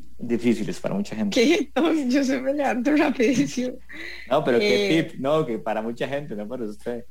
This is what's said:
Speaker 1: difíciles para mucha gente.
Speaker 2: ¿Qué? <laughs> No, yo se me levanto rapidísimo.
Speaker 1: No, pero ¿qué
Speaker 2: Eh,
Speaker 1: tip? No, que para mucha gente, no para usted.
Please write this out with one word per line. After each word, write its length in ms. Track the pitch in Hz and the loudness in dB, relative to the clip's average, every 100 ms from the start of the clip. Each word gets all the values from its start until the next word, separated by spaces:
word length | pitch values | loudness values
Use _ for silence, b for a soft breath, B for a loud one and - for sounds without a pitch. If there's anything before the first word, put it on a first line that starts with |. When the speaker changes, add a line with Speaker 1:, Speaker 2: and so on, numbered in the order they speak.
| - - | -10 -8
Speaker 1:
difíciles 640 | 120 117 120 104 104 - | -2 0 2 2 0 -4
para 140 | - | -4
mucha 220 | 95 104 107 | -2 -4 -2
gente. 240 | 196 254 | 0 4
Speaker 2:
¿Qué? 320 | 247 349 262 | 4 4 0
<laughs> 40 | - | 0
No, 180 | 320 | 2
yo 300 | 320 254 277 | 2 2 2
se 160 | 262 254 | 2 0
me 120 | 262 | -2
levanto 380 | 294 262 226 226 302 | 0 0 0 2 4
rapidísimo. 840 | 302 - 240 254 277 - 254 - - B B B B | 2 2 2 4 0 0 -4 -6 -14 B B B B
Speaker 1:
No, 140 | 139 | 0
pero 160 | 139 117 | 4 4
¿qué 300 | 104 202 196 | 4 2 4
Speaker 2:
Eh, 140 | 160 | 2
Speaker 1:
tip? 160 | 160 - | 2 -2
No, 240 | 131 156 123 | 0 2 0
que 120 | 107 | -2
para 240 | 113 107 | -2 -2
mucha 260 | 113 117 135 | -4 -4 -4
gente, 280 | 143 147 104 | -4 -6 -8
no 120 | 104 | -8
para 180 | 127 107 | -6 -8
usted. 400 | 104 123 120 - | -6 -8 -8 -10